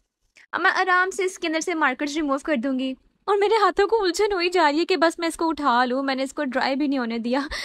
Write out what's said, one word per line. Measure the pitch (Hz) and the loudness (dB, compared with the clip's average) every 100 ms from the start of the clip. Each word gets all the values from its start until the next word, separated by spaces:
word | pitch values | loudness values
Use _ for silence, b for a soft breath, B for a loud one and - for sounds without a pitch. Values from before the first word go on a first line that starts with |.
| _ _ _ b b | _ _ _ b b
अब | - | 0
मैं | 370 | 0
आराम | 330 370 359 370 | 2 2 2 2
से | 370 | -2
इसके | 370 - 339 | -4 -4 -4
अंदर | 320 | -2
से | 320 330 | -2 0
मार्कर्स | 285 262 294 294 | 0 0 -4 -2
रिमूव | 294 269 | -2 -2
कर | - 285 | 0 -2
दूंगी | 269 262 262 262 _ _ - | 0 -2 -4 -8 _ _ -2
और | 415 | 2
मेरे | 392 440 | 4 4
हाथों | 392 - 403 | 2 2 2
को | 440 | 2
उलझन | 381 330 415 | 0 0 0
हो | 392 | 2
ही | 349 | 0
जा | 359 302 | 4 2
रही | 285 | 2
है | |
कि | 339 359 | 0 2
बस | 330 330 | 2 2
मैं | 330 | -6
इसको | - 330 | -2 -2
उठा | 302 285 240 | 0 2 2
लूँ। | 254 254 | 2 0
मैंने | 269 262 | -2 -2
इसको | 262 - | -4 -4
ड्राई | 294 247 240 | -4 -2 -2
भी | 269 294 | 0 0
नहीं | 277 | -2
होने | 233 233 | -2 -4
दिया, | 226 262 285 B | -2 -2 -4 B